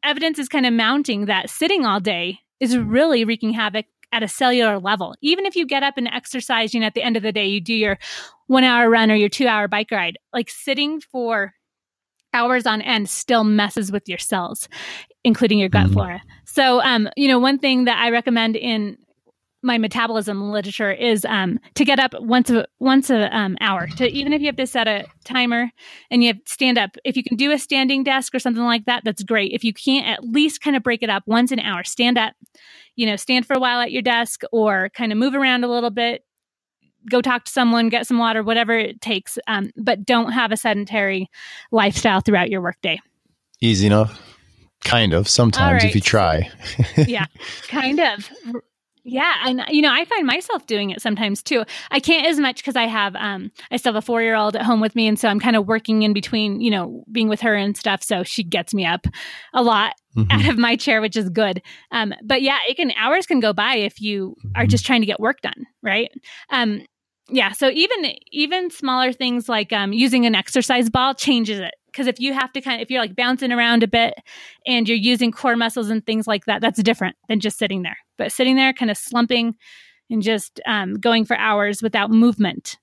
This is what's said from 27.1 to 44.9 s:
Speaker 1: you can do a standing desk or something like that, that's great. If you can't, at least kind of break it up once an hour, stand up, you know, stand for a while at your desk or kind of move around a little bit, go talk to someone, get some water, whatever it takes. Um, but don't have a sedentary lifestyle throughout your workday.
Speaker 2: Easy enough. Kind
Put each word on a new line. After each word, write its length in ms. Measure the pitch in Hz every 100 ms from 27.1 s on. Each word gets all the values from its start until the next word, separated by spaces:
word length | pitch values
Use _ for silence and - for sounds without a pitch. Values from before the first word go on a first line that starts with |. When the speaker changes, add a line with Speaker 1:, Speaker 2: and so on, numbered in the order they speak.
| 254
Speaker 1:
you 80 |
can 120 | 254 220
do 140 | 277
a 80 | 294
standing 460 | - 277 262 269
desk 300 | 269 269 254
or 40 | 262
something 240 | 254 226
like 220 | 240 233
that, 180 | 214 240
that's 200 | 226 196
great. 280 | 196 226 202
If 120 | -
you 80 | 226
can't, 340 | 208 - 269 233
at 160 | 220
least 380 | 247 240 302 294
kind 160 | 302 277
of 60 |
break 200 | 226 233
it 80 | 226
up 140 | 196 202
once 260 | 226 247
an 60 | 254
hour, 260 | 208 180
stand 340 | 180 - 240 247
up, 160 | 220 - _ _ - - - -
you 100 | 226
know, 100 | 202
stand 300 | - 254 240
for 100 | 269
a 20 |
while 220 | 254 240
at 120 | 240
your 100 | -
desk 400 | 233 233 233 - -
or 380 | 233 214 196 190
kind 200 | - 233
of 80 | 208
move 160 | 262
around 300 | 269 269 247
a 40 | 247
little 220 | 240 240
bit, 340 | 214 233 - _ _ _ _ _ _ _ _ 233
go 100 | 247
talk 240 | 247 247
to 80 | -
someone, 360 | - 240 233 226
get 180 | 240 240
some 120 | 240
water, 240 | 233 226
whatever 360 | 214 226 226 226
it 220 | 214 226
takes. 380 | - 202 - - -
Um, 220 | 214 196 -
but 280 | 220 208
don't 280 | 202 240 233
have 200 | 240 226
a 40 | 214
sedentary 720 | 233 208 202 214 196 190 185 - - - -
lifestyle 480 | 226 202 - 240 190
throughout 300 | 196 202 180
your 100 | 190
workday. 400 | 175 180 185 160 _ _ _ _ _ _
Speaker 2:
Easy 260 | 117 104 104
enough. 360 | 104 110 - - - _ _ _ _
Kind 280 | -